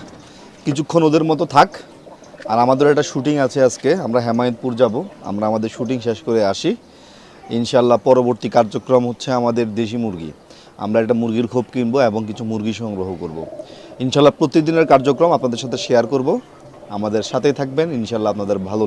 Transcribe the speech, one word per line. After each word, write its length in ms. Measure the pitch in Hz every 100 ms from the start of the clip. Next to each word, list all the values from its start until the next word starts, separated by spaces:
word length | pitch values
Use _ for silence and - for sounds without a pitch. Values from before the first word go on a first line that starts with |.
| - - - - - - -
কিছুক্ষণ 360 | 143 151 170 156
ওদের 160 | 156 160
মতো 140 | 151 170 139
থাক, 140 | 190 - - - - - - - -
আর 60 | 113 123
আমাদের 200 | 131 143
একটা 140 | 147 143
শুটিং 240 | 143 131 147 131
আছে 140 | 143 127
আজকে, 220 | - 127 185 131
আমরা 140 | 123 120
হেমায়েতপুর 460 | 117 123 113 127 117
যাব, 140 | 123 113 196 - -
আমরা 160 | 101 107
আমাদের 180 | 110 110 -
শুটিং 220 | 117 127 117
শেষ 100 | 110 -
করে 140 | 113 101
আসি। 180 | 98 160 233 - - - - - - - 117
ইনশাল্লাহ 400 | 120 131 123 117 -
পরবর্তী 400 | 127 123 120 120 123
কার্যক্রম 460 | 113 104 101 127 123
হচ্ছে 200 | 117 - 127
আমাদের 280 | 120 117 113 107
দেশি 180 | 113 120
মুরগি, 280 | 113 90 80 - - - - -
আমরা 140 | 101 110
একটা 120 | 113 120
মুরগির 260 | 117 113 120
খোপ 120 | 127 117
কিনবো 240 | 127 120 131 120
এবং 120 | 107 107
কিছু 140 | 101 113
মুরগি 220 | 110 107 107
সংগ্রহ 280 | 113 98 92 85
করব। 140 | 85 80 80 - - - - -
ইনশাল্লাহ 300 | 127 143 143 -
প্রতিদিনের 460 | 156 165 156 165 156
কার্যক্রম 400 | 139 131 131 170 147
আপনাদের 220 | 127 117
সাথে 140 | 127 127 -
শেয়ার 200 | 123 139
করব, 160 | 139 131 240 - - - - - 104
আমাদের 280 | 107 107 101
সাথেই 240 | 135 143 139
থাকবেন, 280 | 135 135 165 135
ইনশাল্লাহ 320 | 107 113 107
আপনাদের 240 | 104 101 101 95
ভালো 160 | 107